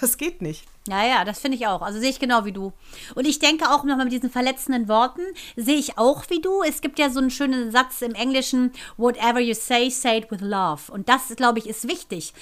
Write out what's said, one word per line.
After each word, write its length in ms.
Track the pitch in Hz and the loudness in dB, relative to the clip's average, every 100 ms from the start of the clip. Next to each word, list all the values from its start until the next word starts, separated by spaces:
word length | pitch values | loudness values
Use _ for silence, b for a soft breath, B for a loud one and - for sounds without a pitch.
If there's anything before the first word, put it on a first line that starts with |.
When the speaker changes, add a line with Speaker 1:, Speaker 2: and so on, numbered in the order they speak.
Speaker 1:
Das 160 | 240 - | -2 -2
geht 240 | 311 349 | -4 -4
nicht. 240 | 160 160 - - - | -8 -8 -16 -16 -4
Speaker 2:
Ja, 140 | 196 233 | 0 2
ja, 180 | 247 | 2
das 160 | 190 196 | 0 -4
finde 160 | 277 254 | -4 -2
ich 80 | 220 | -2
auch. 140 | 180 | -2
Also 180 | 175 214 | -4 -2
sehe 80 | 254 | -2
ich 100 | 262 | 0
genau 240 | 247 233 | 2 2
wie 80 | 208 | 0
du. 220 | 196 196 - B B B - | -6 -10 -12 B B B -2
Und 100 | 285 | -2
ich 140 | - | 2
denke 320 | 294 311 302 | 2 4 4
auch 140 | 285 277 | 2 2
nochmal 180 | 262 | 0
mit 80 | 254 | 0
diesen 160 | 247 247 | -2 -2
verletzenden 600 | 247 254 262 - 247 214 | 0 0 -2 -2 0 2
Worten, 320 | 220 247 349 370 349 B - | 4 2 0 -8 -10 B -4
sehe 220 | 233 302 | 2 2
ich 200 | 294 - | 0 2
auch 280 | 240 285 - | 2 2 -2
wie 120 | 349 | -2
du. 200 | 381 392 | 0 2
Es 180 | 320 - | 0 -2
gibt 180 | 294 311 | -4 0
ja 100 | 285 | 0
so 100 | 254 | 2
einen 120 | 262 | 0
schönen 400 | - 277 254 226 | 0 0 0 2
Satz 300 | 240 247 - | 2 2 -2
im 120 | 240 | -6
Englischen, 580 | 226 247 262 262 254 247 B B - | -2 0 0 2 2 0 B B 0
"Whatever 420 | 240 240 233 240 | 0 2 2 2
you 140 | 233 | 2
say, 360 | 220 - 240 254 | -2 0 2 2
say 280 | 254 247 226 | 0 0 0
it 120 | 220 | -2
with 100 | 196 | -6
love." 500 | 202 202 180 147 - | -2 0 0 -2 -8
Und 160 | 196 196 | -6 2
das, 260 | 247 - 233 | 2 0 2
glaube 220 | 247 226 | 2 2
ich, 80 | 220 | -4
ist 200 | 220 233 | -6 -6
wichtig, 460 | 349 - 175 - B | -6 -6 -10 -10 B